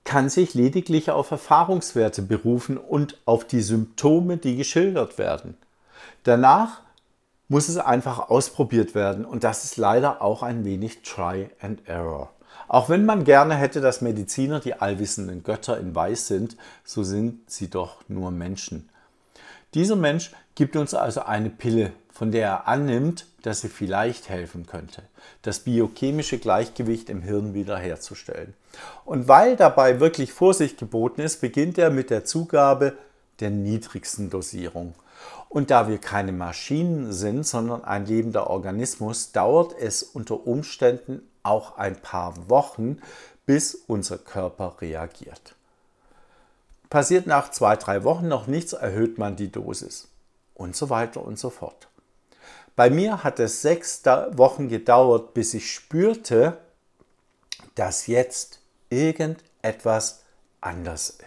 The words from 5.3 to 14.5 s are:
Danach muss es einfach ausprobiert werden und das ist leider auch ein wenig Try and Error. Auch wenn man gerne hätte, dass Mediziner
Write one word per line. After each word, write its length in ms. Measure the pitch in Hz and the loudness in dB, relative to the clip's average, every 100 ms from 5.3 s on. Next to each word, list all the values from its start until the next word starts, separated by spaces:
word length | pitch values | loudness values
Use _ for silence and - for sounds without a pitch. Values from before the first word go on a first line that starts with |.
| - 87 - _ _ _ - - - | -4 -8 -20 _ _ _ -20 -20 -6
Danach 560 | - 120 131 170 226 - - _ _ _ _ _ - | 4 6 8 8 4 -4 -20 _ _ _ _ _ 0
muss 200 | 143 147 | 0 2
es 80 | 170 | -2
einfach 540 | - 123 131 120 - | 2 2 0 -6 2
ausprobiert 640 | 123 - - 123 117 107 | 2 2 -2 0 2 2
werden 300 | 104 101 98 | 0 0 -2
und 200 | 113 117 | -6 -4
das 200 | 117 110 | -2 -2
ist 120 | - - | -8 -2
leider 460 | 104 117 139 - | 2 4 2 0
auch 200 | 101 107 | -2 -2
ein 220 | 120 117 | -4 -4
wenig 380 | 101 95 110 - | -4 -4 -6 -10
Try 480 | - - 87 95 98 - | -14 -6 -4 -4 -8 -12
and 260 | 101 107 - | -12 -12 -10
Error. 440 | 87 85 76 69 _ _ - - | -8 -6 -8 -10 _ _ -20 2
Auch 220 | 123 127 | 2 4
wenn 160 | 180 | 2
man 200 | 214 214 | 4 2
gerne 300 | 143 139 151 | 8 8 8
hätte, 260 | 151 139 151 | 4 0 2
dass 200 | 135 123 | 0 0
Mediziner 580 | 120 110 98 - 135 | -2 -4 -6 -4 -2